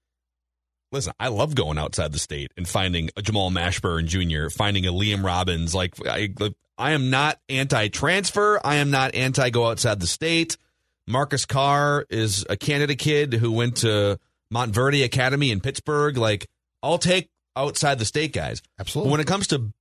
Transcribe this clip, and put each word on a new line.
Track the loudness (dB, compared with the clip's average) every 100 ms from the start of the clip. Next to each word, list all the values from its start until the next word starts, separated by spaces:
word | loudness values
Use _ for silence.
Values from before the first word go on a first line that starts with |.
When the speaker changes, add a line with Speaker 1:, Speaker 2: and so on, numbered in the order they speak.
| _ _ _ _ _ _ _ _ _
Speaker 1:
listen, | -6 -6 -4
I | -4
love | 0 0
going | 0 0 -2
outside | -2 -2 -4
the | -4
state | -6 -8 -10 -8
and | -4
finding | 0 0 0 -2
a | -4
Jamal | -2 0 0
Mashburn | 0 -2 -2 -2 0 0
Junior, | 0 0 -2 -2
finding | -2 0 0 0
a |
Liam | 0 0 0
Robbins. | 0 0 0 -2 -2
Like, | -2 -4 -6 -6
I, | -4 -4 -4 -6 -6 _ -4
I | 0
am | 0 2
not | 2 0 -2 -6
anti-transfer. | -4 0 0 0 0 0 0 0 2 2 2
I | 2 2
am | 2
not | 2 0
anti-go | 0 0 2 2 2 2
outside | 2 0 0
the | -2
state. | -2 0 0 0 -4 _ _ _ _ -4
Marcus | -2 0 -2
Carr | 0 2 4 4 4 0 -2
is | -2 0 -2 -2
a | -2
Canada | 0 0 0
kid | 0 2 2 2
who | 2 2
went | 2 0 0
to | 2 2 2 0 -6 _ _
Montverde | -4 0 2 4 4
Academy | 2 2 2 2 2
in | 0
Pittsburgh. | -2 -6 -2 0 0 2
Like, | 2 0 -4 _ _ _
I'll | -2 0
take | 2 2 0 _ _
outside | -4 -4 0 0 0
the | 0
state | -2 -2
guys. | -2 -6 -6 -12 -12
Speaker 2:
Absolutely. | -6 -2 0
Speaker 1:
But |
when | 2
it | 2
comes | 0 0
to | -2 -2 -8